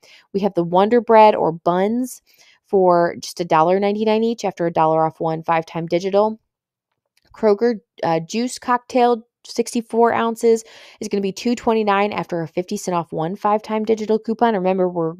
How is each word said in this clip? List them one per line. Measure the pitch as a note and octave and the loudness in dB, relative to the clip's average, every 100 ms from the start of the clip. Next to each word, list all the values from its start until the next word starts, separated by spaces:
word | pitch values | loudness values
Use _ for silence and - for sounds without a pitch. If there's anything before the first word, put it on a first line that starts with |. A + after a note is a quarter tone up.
| _ - _ | _ -20 _
We | G3+ | -4
have | G3 F3+ | -2 -2
the | |
Wonder | E3+ F3 G#3 A#3+ | 0 2 4 2
Bread | A3 A3 G#3+ - | 4 6 6 4
or | D#3 | -2
buns | E3 - F3+ G3+ A#3+ B3+ - _ _ _ _ - | -2 -2 0 0 -2 -6 -10 _ _ _ _ -2
for | G3 F3+ F3 E3+ - | 2 4 4 2 -2
just | - - | -12 -8
a | F3 | 0
dollar | D#3+ E3 F#3+ | 2 4 2
ninety-nine | G3+ G#3 A3 A3 | 0 -2 0 0
each | A3+ A#3 G3 | 0 -2 -6
after | - E3+ | -4 -4
a | |
dollar | E3+ D#3+ D#3+ D#3+ | 0 2 2 0
off | - | -2
one | E3 D#3+ | -6 -6
five-time | D#3+ E3 D#3+ E3 E3 | -2 -4 -4 -8 -4
digital. | E3+ F#3+ G3 G#3+ A3 _ _ _ _ _ _ _ _ _ - | -4 0 0 0 -4 _ _ _ _ _ _ _ _ _ -2
Kroger, | A3 G3+ A#3 G#3+ _ - | 0 2 0 -2 _ -6
uh, | - E3 | -2 -2
juice | E3 A3 B3 - | -4 -6 -6 -6
cocktail, | - B3 - B3+ A#3+ A#3 - _ - | -4 -4 -2 2 2 0 -6 _ -12
sixty-four | - A#3 A#3+ A3+ A3+ A#3 | -6 -4 -4 -4 0 2
ounces | A3+ A#3 A3+ A#3 A3+ - - - - | 2 -4 0 2 2 -2 -20 -20 -14
is | G#3+ | -6
gonna | G3+ | -4
be | G3 | -4
two | F#3+ A#3+ | -4 -4
twenty-nine | A#3+ - A3+ G#3 G3 G#3 | -2 0 0 2 2 0
after | G3 E3 E3+ | -2 -6 -6
a | D#3+ | -6
fifty | - F#3 G3+ | -6 -6 -6
cent | - F3 | -4 -4
off | D#3+ | -4
one | E3 D#3+ G3+ | -6 -6 -2
five-time | G#3 G#3 G#3+ A3 | 0 -2 -2 -4
digital | G#3+ A3 G#3+ A3 | -2 -2 0 -2
coupon. | A3 A3+ A#3 G3+ | -2 0 0 2
Remember, | F3+ F#3+ F3+ | 0 0 0
we're | F3 D#3+ | -2 -4